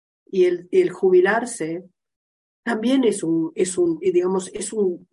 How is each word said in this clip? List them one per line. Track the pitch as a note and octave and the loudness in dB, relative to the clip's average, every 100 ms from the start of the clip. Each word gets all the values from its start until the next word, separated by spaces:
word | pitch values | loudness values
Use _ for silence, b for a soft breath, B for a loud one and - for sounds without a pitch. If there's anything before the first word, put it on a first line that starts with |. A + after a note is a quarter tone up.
| _ _ _ | _ _ _
y | F#3+ F3+ | 2 2
el, | F3 - | 2 0
el | F#3+ F3 | 2 2
jubilarse, | F3 F#3+ F3+ F#3+ A3+ A#3+ - D#3+ E3+ F#3 _ _ _ _ _ _ _ | 2 2 4 4 2 -4 -6 -8 -8 -12 _ _ _ _ _ _ _
también | A#3 A3 A#3+ C4+ | -6 -4 0 2
es | A#3 G3 | 2 0
un, | E3 E3 D#3+ - | -2 -2 -2 -4
es | F#3 - | -4 0
un, | F3 D#3+ | -2 0
eh, | F#3+ | 0
digamos, | F3 F3+ F#3+ F#3+ | 0 0 -2 -4
es | G#3+ G3+ | -10 -8
un | A3 F#3+ F3 - | -4 -2 -4 -10